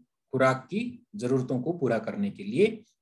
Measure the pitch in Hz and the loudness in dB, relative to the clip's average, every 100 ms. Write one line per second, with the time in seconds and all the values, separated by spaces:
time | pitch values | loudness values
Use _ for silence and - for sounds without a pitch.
0 | _ _ _ 131 131 127 - 208 123 - | _ _ _ 2 4 2 -2 -6 -6 -8
1 | _ 104 120 131 127 127 139 175 127 110 | _ -6 0 0 0 -2 -2 0 0 0
2 | 107 101 101 - 98 127 220 220 - _ | -2 -2 -4 -4 -4 2 2 0 -14 _